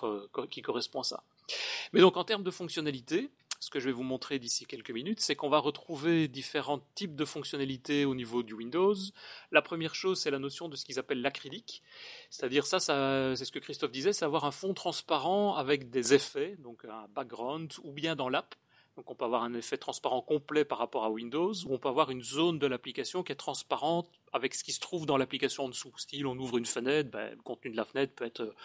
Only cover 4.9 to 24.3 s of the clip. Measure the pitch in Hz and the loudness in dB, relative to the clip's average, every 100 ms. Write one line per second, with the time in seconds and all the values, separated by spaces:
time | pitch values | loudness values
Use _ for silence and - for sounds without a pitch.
4.9 | 117 151 220 - 147 143 147 139 - - | -6 -4 0 0 0 2 2 2 -2 -6
5.9 | 156 156 165 156 127 127 156 131 143 - | -2 4 4 4 0 -4 -2 -2 -2 -4
6.9 | - 196 143 147 156 139 147 135 131 - | -8 -6 -2 -4 -4 -6 -2 -2 -4 0
7.9 | 143 143 127 117 120 113 110 117 151 196 | 2 4 2 -2 -2 -2 -4 -2 4 4
8.9 | 202 196 - - - - 156 - 165 160 | 4 0 -8 -18 -18 4 4 4 0 -2
9.9 | - 190 185 156 139 139 135 170 139 - | -2 0 0 0 0 -2 -6 -8 -8 -6
10.9 | 131 123 131 123 - 143 175 - - _ | -4 -2 0 0 -2 -8 -14 -12 -16 _
11.9 | - - - - - 127 139 139 185 - | -18 -18 -18 -16 -6 0 2 4 4 4
12.9 | 175 139 135 131 127 135 143 - 143 143 | 4 4 4 2 0 -4 -8 -8 -4 -4
13.9 | 127 156 208 160 151 143 - 190 185 180 | 0 2 2 2 2 0 -2 -4 -2 -2
14.9 | 156 - 151 147 196 208 180 135 143 127 | -2 2 2 4 4 4 2 2 2 2
15.9 | 127 117 139 - 139 160 196 123 113 117 | 2 8 6 6 -2 -4 -6 -14 -16 -14
16.9 | 110 104 104 127 110 120 156 160 - 151 | -14 -10 -8 -8 -4 -4 -4 -6 -10 -12
17.9 | 143 160 156 127 139 - - _ _ _ | -4 -2 0 0 0 -2 -10 _ _ _
18.9 | - 123 120 120 120 117 120 - 135 - | -18 -12 -4 0 2 0 -4 -4 -4 -4
19.9 | 127 139 127 - 151 143 151 147 120 117 | -2 0 0 2 0 2 2 2 2 0
20.9 | 131 110 110 117 143 180 208 160 131 139 | 0 0 -2 -2 0 0 -2 -4 -2 0
21.9 | 131 151 131 117 139 170 165 139 127 135 | 2 2 0 -2 2 2 4 0 0 -6
22.9 | 123 131 185 175 135 - 135 - 127 147 | -6 -4 -4 -4 -6 -4 -4 0 0 2
23.9 | 170 170 _ _ | 2 0 _ _